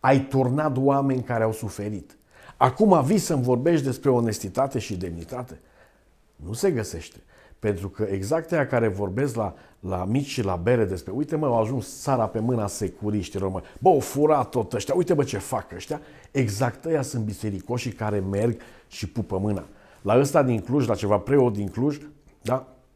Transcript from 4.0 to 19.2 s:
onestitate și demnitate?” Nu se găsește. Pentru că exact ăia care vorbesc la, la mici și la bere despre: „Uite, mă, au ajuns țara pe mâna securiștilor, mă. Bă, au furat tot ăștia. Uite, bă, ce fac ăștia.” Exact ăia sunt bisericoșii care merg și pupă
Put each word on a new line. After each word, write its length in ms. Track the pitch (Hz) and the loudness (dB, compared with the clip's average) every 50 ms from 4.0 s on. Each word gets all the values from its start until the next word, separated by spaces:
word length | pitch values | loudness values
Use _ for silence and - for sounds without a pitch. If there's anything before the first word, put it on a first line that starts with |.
| - 143 | 2 2
onestitate 680 | 131 120 117 113 104 - - 98 92 123 135 139 - 127 | 4 4 4 2 -2 -4 -8 -6 -2 -2 -2 0 0 -4
și 180 | 110 - 107 | -4 -4 -6
demnitate?” 640 | 92 92 90 82 85 82 82 - 123 123 117 - - _ _ _ _ - _ _ _ _ _ _ _ _ _ _ | -6 -6 -6 -8 -10 -10 -10 -10 -12 -12 -12 -14 -20 _ _ _ _ -20 _ _ _ _ _ _ _ _ _ _
Nu 160 | _ 76 87 107 | _ -12 -10 -8
se 180 | 117 - 196 | 0 0 0
găsește. 460 | 165 120 107 - - 82 76 - - - - _ _ - - - - _ | 0 0 -4 -4 -8 -12 -12 -14 -18 -20 -20 _ _ -20 -20 -20 -20 _
Pentru 300 | - 107 104 90 95 98 | -2 -2 -2 -2 -4 -8
că 140 | - - 107 | -4 -4 -4
exact 500 | 98 98 98 95 104 156 165 160 - 170 | -2 -2 -4 -2 -2 -2 -2 -2 0 0
ăia 140 | 160 139 | 0 0
care 220 | - - 120 113 110 | 2 2 2 2 2
vorbesc 460 | 95 95 101 95 92 110 139 143 117 | 0 0 -4 -4 -2 -2 -2 -2 -2
la, 200 | 113 107 98 82 - - - _ _ | -2 -4 -4 -4 -10 -20 -20 _ _
la 240 | - 92 95 90 90 | -8 -6 -4 -4 -2
mici 220 | 95 110 139 143 | 0 0 -2 -2
și 180 | 139 - - 113 | -2 -4 -4 -2
la 120 | 95 92 | -2 -2
bere 280 | 85 85 107 123 120 110 | -2 2 2 4 4 4
despre: 280 | 92 95 90 - - 92 | 0 0 -6 -6 -6 -4
„Uite, 240 | 123 151 - 165 | -4 -4 -2 -2
mă, 100 | 151 156 | -2 0
au 140 | 143 120 113 | 2 2 2
ajuns 420 | 110 107 131 131 101 - - - - | 2 0 0 -4 -6 -8 -12 -10 -2
țara 240 | - 135 123 110 | -2 0 0 0
pe 120 | 101 - 113 | 0 0 -2
mâna 280 | 107 120 127 113 104 | -2 0 0 0 -2
securiștilor, 840 | 101 - - 107 90 - - - 104 104 107 92 - - 101 95 95 | -4 -4 -4 -6 -6 -6 -4 -4 -2 -2 -2 -4 -4 -6 -4 -4 -4
mă. 120 | 92 92 - - - - | -4 -6 -10 -12 -14 2
Bă, 100 | - 185 | 4 6
au 120 | 175 139 | 6 6
furat 500 | 113 - - 135 147 156 156 143 127 - | 2 -2 -2 2 4 4 4 2 2 0
tot 220 | - 127 107 92 - | -2 -4 -4 -2 -4
ăștia. 220 | 110 - - - | -6 -2 -2 0
Uite, 200 | 175 175 - 180 | 0 2 2 2
bă, 100 | 147 139 | 2 2
ce 140 | 120 - 101 | 0 -2 -6
fac 340 | 90 - - 110 - - - | -6 -4 -6 -6 -6 -8 -14
ăștia.” 280 | - - - 151 - - - - - - - | -14 -10 -10 -10 -10 -10 -16 -20 -20 -20 -6
Exact 540 | _ 139 131 110 101 101 131 123 120 - - | _ -2 0 0 0 0 -2 -2 -2 -4 -4
ăia 180 | 160 160 151 131 | -2 0 0 0
sunt 220 | 131 - 120 110 | -2 -4 -4 -4
bisericoșii 680 | 107 101 - - 110 98 92 - - 120 123 - 127 104 | -4 -6 -4 -4 -6 -6 -6 -6 -4 -6 -4 -4 -6 -6
care 260 | - 110 107 104 104 | -4 -4 -2 -2 -2
merg 420 | 95 95 98 98 107 120 117 - - - - - _ _ | -2 0 0 0 0 0 0 -2 -8 -20 -20 -20 _ _
și 200 | - - - - | -12 -10 -10 -8
pupă 300 | - 120 | -6 -6